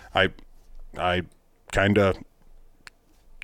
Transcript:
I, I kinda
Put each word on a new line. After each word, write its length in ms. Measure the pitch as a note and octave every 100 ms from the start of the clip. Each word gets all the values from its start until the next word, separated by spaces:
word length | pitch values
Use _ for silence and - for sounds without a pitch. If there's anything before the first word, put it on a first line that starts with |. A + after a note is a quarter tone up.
| -
I, 180 | - F#2+ - - - - - - -
I 240 | F2+ F2+ E2 _ _ _ -
kinda 440 | - G2+ G2+ G2 F2+ - _ - - - _ - _ _ _ - -